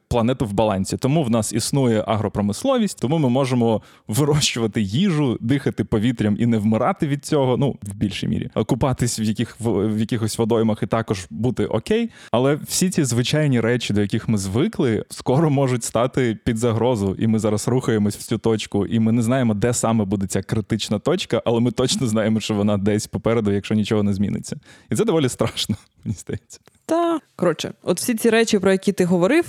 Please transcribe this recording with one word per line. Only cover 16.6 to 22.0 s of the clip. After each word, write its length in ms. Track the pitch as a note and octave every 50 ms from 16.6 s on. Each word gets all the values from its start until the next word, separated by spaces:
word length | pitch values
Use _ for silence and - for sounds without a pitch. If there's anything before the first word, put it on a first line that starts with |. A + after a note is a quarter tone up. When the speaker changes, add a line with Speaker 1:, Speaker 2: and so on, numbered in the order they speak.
| A#2+ A#2+ G#2+ A2 A2+ B2+ B2+ G#2 G2+ G2 F#2 -
Speaker 1:
І 80 | -
ми 120 | A2+ A2 A2
зараз 280 | G2+ G#2+ G#2+ G2+ -
рухаємось 480 | - B2 C3 - - A2+ G#2+ G#2 G#2 -
в 60 | - -
цю 140 | - A#2
точку, 480 | G#2+ - A2+ A2+ G#2+ - - - G2+ G2
і 140 | - - A2+
ми 120 | A2+ A2+
не 100 | A2+ B2
знаємо, 320 | A#2 A2 B2+ C3+ B2+ A2+ G#2+
де 200 | G2+ G#2+ A#2+ B2
саме 320 | - - A2+ A2+ A2+ G#2
буде 220 | F#2+ G#2 G2 G2
ця 140 | F#2 - G2
критична 580 | F#2+ - - A2+ G2+ - A2+ G#2 - - G#2+ G2+
точка, 420 | - C#3 E3 F3 - - - A2+ -
але 140 | - A#2+ A#2
ми 120 | A#2+ B2
точно 360 | - - B2 B2+ - G#3+